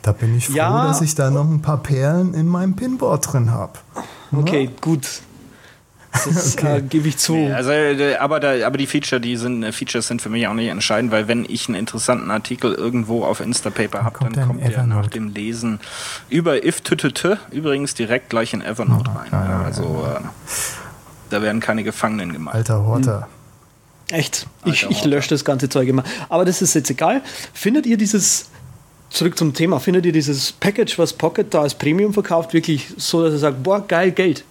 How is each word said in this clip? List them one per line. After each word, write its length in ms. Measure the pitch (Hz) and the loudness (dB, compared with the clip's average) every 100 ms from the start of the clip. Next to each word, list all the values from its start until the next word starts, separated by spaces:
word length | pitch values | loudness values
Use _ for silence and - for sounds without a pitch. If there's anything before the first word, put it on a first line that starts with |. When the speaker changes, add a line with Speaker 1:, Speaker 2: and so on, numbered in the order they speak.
Speaker 1:
Da 100 | - | 2
bin 240 | 101 113 117 | 2 2 2
ich 120 | - | 0
froh, 80 | 139 | 0
Speaker 2:
Ja. 320 | 160 220 262 | 2 4 2
Speaker 1:
dass 140 | 269 | 2
ich 120 | 156 - | 0 2
da 140 | 135 | 2
noch 180 | 143 151 | 4 2
ein 140 | 156 | 2
paar 160 | 156 151 | 0 -2
Perlen 500 | - 131 135 170 185 | 0 0 2 2 2
in 140 | 170 160 | 2 0
meinem 280 | 175 190 190 | 2 0 0
Pinboard 560 | 254 254 - - - | -2 0 0 0 0
drin 200 | 135 117 | 2 2
hab. 300 | 117 90 - - - - - - 143 | 0 -2 -10 -16 -14 -14 -16 -4 0
Speaker 2:
Okay, 300 | 151 156 131 | 2 2 0
Speaker 1:
Ja? 60 | 123 | -2
Speaker 2:
gut. 260 | 160 160 131 - - - - - - - _ _ - 123 143 | 0 0 -2 -12 -14 -20 -20 -20 -20 -20 _ _ -6 -4 0
Das, 280 | 160 147 | 0 0
Speaker 1:
<laughs> 40 | - | 0
Okay. 200 | 147 147 | 2 0
Speaker 2:
äh, 40 | |
gebe 260 | 135 156 151 | 2 0 0
ich 100 | 143 | 0
zu. 160 | - 160 | 0 2
Speaker 3:
Nee, 180 | 147 | 2
also, 160 | 131 127 | 0 2
äh, 440 | 151 151 139 143 127 | 2 2 2 2 2
aber 220 | 139 156 | 0 2
da, 260 | 143 131 113 | 2 2 0
aber 120 | 135 | 0
die 100 | 139 | -2
Feature, 340 | 151 - 127 | -2 0 -2
die 160 | 117 120 | 0 -2
sind, 240 | 120 123 | -2 -2
äh, 80 | 110 | -4
Features 360 | - 127 120 113 | -6 -4 -4 -2
sind 140 | 120 | -4
für 80 | 107 | -2
mich 180 | 113 113 | -2 0
auch 80 | 110 | 0
nicht 120 | 113 | -2
entscheidend, 420 | 87 - 107 120 | -2 0 2 2
weil 160 | 107 107 | 2 2
wenn 180 | 117 - | 0 -2
ich 200 | 113 - | -6 -4
einen 60 | 101 | -4
interessanten 560 | 113 117 - 123 87 | -4 -4 0 0 0
Artikel 420 | 107 - 123 123 | -4 -4 -2 -2
irgendwo 500 | 87 107 120 110 113 | 0 0 -2 0 0
auf 160 | 101 98 | 0 -2
Instapaper 600 | - 120 107 101 104 101 | -2 -2 -4 -4 -4 0
Speaker 1:
Dann 60 | 113 | -2
Speaker 3:
hab, 80 | - | 0
Speaker 1:
kommt 200 | 123 139 | -2 0
Speaker 3:
dann 40 | |
Speaker 1:
er 40 | |
in 40 | 127 | 0
Speaker 3:
kommt 120 | 123 | 0
der 60 | 123 113 123 | 0 0 2
nach 80 | 107 | 2
Speaker 1:
Evernote. 120 | 104 | 0
Speaker 3:
dem 220 | 117 107 | -2 -6
Lesen 460 | 104 104 117 117 107 - - - - - | -6 -6 -4 -4 -4 -8 -12 -12 -12 -2
über 360 | 143 170 139 147 | 0 2 2 2
if 160 | - | -2
tü, 160 | - 160 | -2 0
tü, 140 | 151 | 0
tü 220 | - 170 208 - | 0 -2 -2 -4
übrigens 420 | 139 156 139 147 | -6 -2 -2 -2
direkt 360 | - 113 123 - | -4 -2 -2 -2
gleich 200 | 113 117 | -2 -2
in 80 | 110 | -4
Evernote 480 | - 110 120 113 120 | -6 -2 2 2 2
Speaker 1:
Ja, 60 | 104 | -6
Speaker 3:
rein. 80 | - | -4
Speaker 1:
ja, 140 | 95 95 | -2 0
ja, 160 | 92 | 0
Speaker 3:
Also, 220 | 90 - 85 78 73 | -2 -2 -4 -2 -4
Speaker 1:
ja. 120 | 73 | -4
Speaker 3:
äh, 40 | - - - - - - - - - - - | -8 -14 -10 -8 -8 -10 -16 -18 -20 -20 -6
da 120 | 104 | -2
werden 180 | 107 110 | 0 -2
keine 220 | 110 110 | 0 -2
Gefangenen 500 | 107 - 113 107 90 | -2 -2 -2 -2 -4
gemacht. 220 | 76 78 110 | -6 -4 -2
Speaker 1:
Alter 280 | 113 110 | 0 2
Horter. 380 | 104 117 131 101 | 2 2 2 0
Speaker 2:
Hm. 60 | 104 - - - _ _ _ _ - | -6 -16 -20 -20 _ _ _ _ -6
Echt? 380 | 165 147 - - - | -2 -2 -4 -10 -6
Speaker 3:
Alter 80 | - 147 | -2 -2
Speaker 2:
Ich, 80 | |
ich 140 | - - | 0 0
Speaker 3:
Horter. 120 | 151 | 2
Speaker 2:
lösche 200 | 143 139 | 0 0
das 140 | 147 147 | -2 0
ganze 240 | 135 135 | 0 2
Zeug 180 | 139 131 | 2 2
immer. 160 | 131 127 - - | 2 -2 -10 -2
Aber 160 | 170 180 | 2 2
das 160 | 180 | 2
ist 140 | 190 160 | 2 2
jetzt 160 | 143 | 0
egal. 300 | 131 160 262 262 - - | 0 0 0 -4 -14 -14
Findet 320 | - 196 277 254 | -4 0 2 2
ihr 100 | 226 | 2
dieses, 520 | 202 208 170 - - - - - - - - | 2 2 2 0 -4 -20 -20 -20 -20 -20 -10
zurück 260 | - 175 165 | 0 0 2
zum 160 | 156 131 | 0 2
Thema, 240 | 165 156 | 2 2
findet 260 | - 180 175 | 2 4 4
ihr 60 | |
dieses 400 | 160 139 139 - | 2 2 -2 -2
Package, 480 | - 196 202 220 - | 0 -2 2 0 2
was 140 | 160 | 0
Pocket 380 | - 160 170 208 | 2 0 0 2
da 100 | 170 | 2
als 120 | 147 | 2
Premium 400 | - 143 170 208 | 0 0 2 2
verkauft, 400 | 202 - 165 165 | 2 2 0 2
wirklich 400 | 165 165 147 - - | 0 2 -2 -2 -8
so, 260 | - 165 | -2 2
dass 80 | 165 | 2
ihr 60 | 151 | 2
sagt, 240 | 147 131 | 0 0
"Boah, 160 | 131 202 202 | 0 0 2
geil, 240 | 170 185 | 2 2
Geld"? 320 | 165 185 143 - | 2 2 0 -6